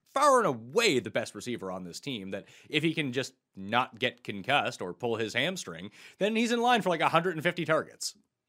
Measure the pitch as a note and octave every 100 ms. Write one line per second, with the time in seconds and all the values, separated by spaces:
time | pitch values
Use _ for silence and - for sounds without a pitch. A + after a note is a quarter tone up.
0 | _ - C#4+ B3+ G3+ B2 A#2 E3+ A3+ C3
1 | G#2+ B2 A2 G#2+ A2+ A2+ F#2+ F#2 F2+ E2
2 | - A#2+ F#2+ G2 - - - D3+ D#3+ D#3
3 | C#3+ B2 B2 - _ - G2 A#2+ B2+ A2
4 | A#2+ - - G2+ F#2 C#3 A2+ - F#2+ F2
5 | A#2+ A2 A2 A2+ D3+ F#3 - D#2+ G2 -
6 | - - G3 A3 A#3 A#3+ A#3+ A#3+ F#3 E3
7 | D3+ D#3+ F3 D#3+ E3+ F3 D#3 D#3+ F2 -
8 | - - _ _